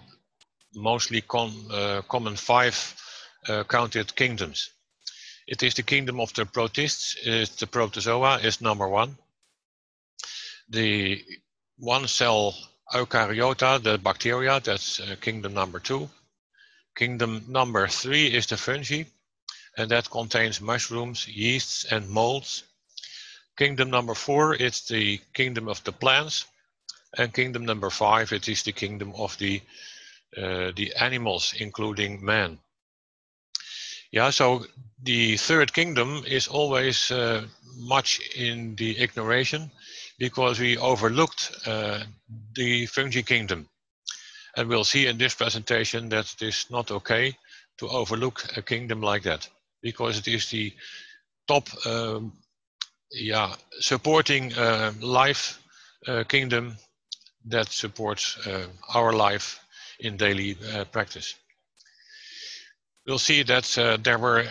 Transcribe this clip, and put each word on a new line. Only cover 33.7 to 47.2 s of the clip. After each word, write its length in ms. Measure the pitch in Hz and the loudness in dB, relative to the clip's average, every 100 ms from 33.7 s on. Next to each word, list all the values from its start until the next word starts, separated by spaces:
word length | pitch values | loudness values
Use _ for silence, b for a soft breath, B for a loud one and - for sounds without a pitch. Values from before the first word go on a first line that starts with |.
| B B B B | B B B B
Yeah, 200 | 113 131 | 0 2
so 340 | - 127 123 - - - - | 4 4 4 -2 -16 -20 -10
the 340 | 127 120 113 107 | -2 2 4 2
third 360 | - 160 135 | 4 4 4
kingdom 500 | - 170 131 123 147 131 | 2 2 2 0 -2 -2
is 220 | 135 - | -2 0
always, 640 | 147 147 131 135 117 - | 0 2 2 2 0 0
uh, 340 | 127 117 110 110 - 123 127 | 0 0 0 -4 -14 -20 -16
much 440 | 120 135 - - - - | 0 0 2 -2 -4 -4
in 400 | 120 117 117 104 | -4 -4 -8 -4
the 220 | 113 107 | -4 0
ignoration 720 | 123 120 110 123 127 151 156 - B B B - | 0 0 2 2 2 -2 -6 -16 B B B -6
because 420 | 123 - 127 117 | -4 2 2 2
we 180 | 123 120 | 2 2
overlooked, 760 | 127 117 113 127 160 - - - 113 | 2 4 4 4 2 0 -6 -6 -4
uh, 320 | 110 104 104 107 - - 113 107 110 | -2 -2 -4 -8 -16 -18 -18 -12 -2
the 300 | 120 120 120 | 0 2 0
fungi 340 | - 135 123 | -2 0 -2
kingdom. 460 | 110 120 101 85 76 _ _ _ - B B B B - | 2 0 2 -4 -6 _ _ _ -14 B B B B -4
And 140 | 117 | 0
we'll 140 | 117 | 2
see 220 | 104 139 131 | 2 2 2
in 120 | 117 | 4
this 160 | 127 - | 2 2
presentation 760 | 117 110 107 117 113 117 117 | -2 -2 0 0 0 -2 0
that 240 | 110 107 | 0 -2
it 80 | - | -6
is 240 | 110 - - | -4 -4 -4
not 180 | 120 117 | -4 -2
okay 480 | 101 - 117 | -4 0 2